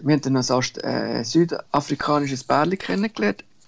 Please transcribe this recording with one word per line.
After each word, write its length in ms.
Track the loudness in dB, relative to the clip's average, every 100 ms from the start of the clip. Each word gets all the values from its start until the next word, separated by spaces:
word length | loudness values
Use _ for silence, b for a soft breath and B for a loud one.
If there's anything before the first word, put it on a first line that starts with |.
wir 120 | 0
haben 80 | 2
dann 120 | 2
noch 160 | 0 2
ein 60 | 0
Ast-, 240 | 0 -4
äh, 400 | -4 -2 -2 -4 0
südafrikanisches 1200 | 2 2 0 -4 -2 -2 -2 0 0 0 -4 0
Pärchen 320 | 2 2 0
kennengelernt. 640 | -2 -2 -2 -2 -2 -2 -10 _